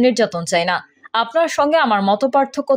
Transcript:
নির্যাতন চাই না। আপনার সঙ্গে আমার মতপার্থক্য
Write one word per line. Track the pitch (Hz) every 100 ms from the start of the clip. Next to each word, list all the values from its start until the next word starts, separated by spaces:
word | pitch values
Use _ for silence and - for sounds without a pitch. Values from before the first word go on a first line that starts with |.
নির্যাতন | 247 240 214 170 165
চাই | 175 175
না। | 175 - _ - 226
আপনার | 233 320 330 -
সঙ্গে | 294 320 262
আমার | 202 196
মতপার্থক্য | 208 269 277 269 285 269